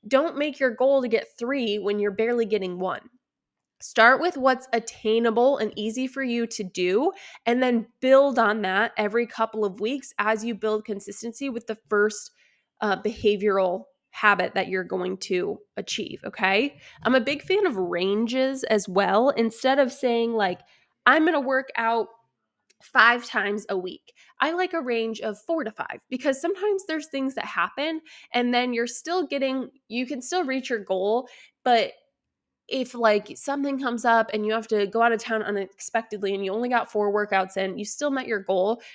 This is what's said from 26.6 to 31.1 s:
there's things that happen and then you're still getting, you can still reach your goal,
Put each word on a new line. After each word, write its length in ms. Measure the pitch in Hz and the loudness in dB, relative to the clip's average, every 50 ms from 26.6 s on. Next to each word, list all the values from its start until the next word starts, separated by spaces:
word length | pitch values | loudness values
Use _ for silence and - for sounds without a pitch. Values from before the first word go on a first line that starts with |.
| 392 415 403 392 - | -2 -2 -2 -2 -4
there's 220 | - 320 311 302 - | -4 -6 -6 -6 -6
things 260 | - 269 269 269 269 | -6 -4 -4 -4 -4
that 100 | 269 - | -6 -8
happen 580 | 202 - 185 170 - - - 285 320 320 320 - - - - - - - | -6 -2 -2 -2 -2 -2 -4 -4 -4 -4 -6 -10 -14 -20 -20 -10 -4 -2
and 220 | 247 247 247 247 | 0 0 2 2
then 180 | 240 247 247 240 | 0 0 0 0
you're 140 | 233 240 | -2 -2
still 400 | 240 - - - 320 349 370 320 | -4 -6 -8 -6 -4 -2 -2 -2
getting, 440 | - 285 277 269 262 262 269 247 - - _ _ - | -2 -2 -2 -2 -2 -2 -4 -6 -8 -12 _ _ -8
you 180 | 214 240 254 | -6 -4 -4
can 160 | 247 294 247 247 | -4 -6 -8 -6
still 220 | - 349 370 339 | -4 -2 -2 -2
reach 260 | 262 262 269 262 - | -2 -2 -4 -4 -4
your 140 | 247 214 190 | -4 -4 -4
goal, 440 | - 190 185 190 208 | -2 -2 0 0 0